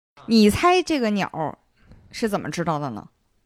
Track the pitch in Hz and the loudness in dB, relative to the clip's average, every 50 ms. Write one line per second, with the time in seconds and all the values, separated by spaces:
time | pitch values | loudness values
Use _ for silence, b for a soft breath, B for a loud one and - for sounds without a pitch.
0 | _ _ _ - - - 226 220 208 208 202 - 339 359 359 359 - - 320 269 | _ _ _ -14 -4 2 4 6 6 6 4 4 2 2 4 2 2 0 -2 -2
1 | 233 214 208 196 175 - - 160 156 139 - - _ _ _ _ _ - - - | -2 -2 -2 -2 -4 -6 -6 -6 -8 -8 -8 -12 _ _ _ _ _ -20 -20 -20
2 | _ - - - 233 214 202 175 - 143 151 175 170 170 160 143 147 131 110 92 | _ -18 -10 -6 -6 -4 -4 -4 -6 -6 -6 -6 -4 -4 -4 -4 -4 -8 -8 -10
3 | - - _ _ _ _ _ _ _ | -14 -18 _ _ _ _ _ _ _